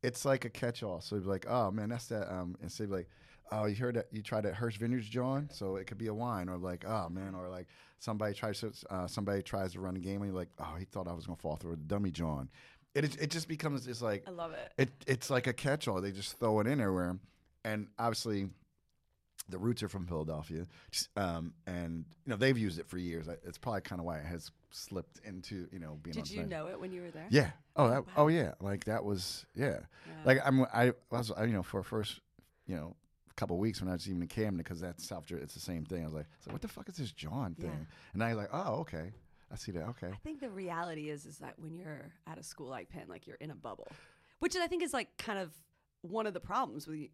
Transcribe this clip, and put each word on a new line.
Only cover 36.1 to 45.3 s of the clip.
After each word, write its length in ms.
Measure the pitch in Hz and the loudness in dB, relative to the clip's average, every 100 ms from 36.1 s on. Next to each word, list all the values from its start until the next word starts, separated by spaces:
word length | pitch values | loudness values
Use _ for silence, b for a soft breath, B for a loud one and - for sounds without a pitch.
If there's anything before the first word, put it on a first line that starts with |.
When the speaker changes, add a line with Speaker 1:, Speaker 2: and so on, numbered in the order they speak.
Speaker 1:
like, 120 | 78 76 B | -4 -8 B
"So 80 | - | -10
what 100 | - | -8
the 60 | 226 | -8
fuck 200 | - - | -10 -12
is 80 | 180 | -6
this 140 | 123 | -6
Jawn 440 | - 76 117 107 80 | -6 -6 -2 -4 -4
Speaker 2:
Yeah. 100 | 87 | -4
Speaker 1:
thing?" 160 | 76 80 B B | -6 -8 B B
And 100 | 92 | 0
I 60 | 117 | 0
was 80 | 113 | 0
like, 140 | 101 | -2
"Oh, 220 | 151 185 104 | -2 0 0
okay. 300 | 80 80 85 110 - b b | -2 -4 -6 -10 -20 b b
I 60 | 101 | -10
see 160 | - | -6
that. 160 | 87 85 | -4 -4
Okay." 160 | 120 90 | -6 -6
Speaker 2:
I 80 | 98 | -6
think 180 | 302 302 | -8 -8
the 100 | 262 | -8
reality 600 | 190 185 165 175 156 151 | -6 -4 -2 -2 -4 -4
is, 160 | 147 151 | -6 -10
is 120 | 147 | -14
that 200 | - - | -14 -12
when 180 | 156 165 | -12 -10
you're 360 | 175 147 - - - | -10 -10 -12 -16 -14
at 120 | 160 | -12
a 40 | |
school 260 | - - 131 | -12 -10 -8
like 200 | 131 90 | -8 -8
Penn, 200 | 165 - | -12 -10
like, 180 | 90 - | -12 -14
you're 100 | - | -10
in 140 | 156 | -10
a 40 | 117 | -8
bubble, 320 | 117 98 - 147 B B B B | -10 -10 -12 -16 B B B B
which 180 | 349 370 | 0 2
I 100 | 339 | 2
think 140 | 349 | 2
is, 80 | 330 | 2
like, 240 | 254 202 - | 0 -2 -6
kind 200 | - | -2